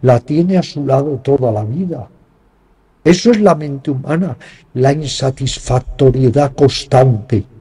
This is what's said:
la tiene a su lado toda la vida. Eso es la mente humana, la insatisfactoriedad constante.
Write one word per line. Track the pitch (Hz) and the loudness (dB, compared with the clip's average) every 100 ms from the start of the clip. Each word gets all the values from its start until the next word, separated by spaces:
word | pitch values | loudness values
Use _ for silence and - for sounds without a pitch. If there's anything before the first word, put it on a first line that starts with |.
la | 127 123 | 4 2
tiene | - 151 175 185 | 2 -2 2 0
a | |
su | - 147 139 | -2 -6 -2
lado | 135 143 139 | 0 0 -6
toda | - 139 127 | -2 0 0
la | 107 | -2
vida. | 107 135 185 147 101 _ _ _ _ _ _ _ _ _ | -4 -6 -6 -8 -12 _ _ _ _ _ _ _ _ _
Eso | - 185 233 | 2 2 4
es | 233 | 4
la | 202 | 4
mente | 160 151 139 135 | 2 -2 -8 -6
humana, | 135 135 160 185 127 - - _ | -6 -4 -4 -4 -8 -16 -20 _
la | 123 131 | -2 0
insatisfactoriedad | 143 147 - 135 135 135 - - 127 - - 135 127 131 135 143 | 0 -4 -4 -4 -4 -6 -8 -2 -2 -2 0 2 4 2 2 -2
constante. | - 143 - - 127 131 113 - 107 - - | 2 0 0 -2 2 2 0 -2 -4 -4 -16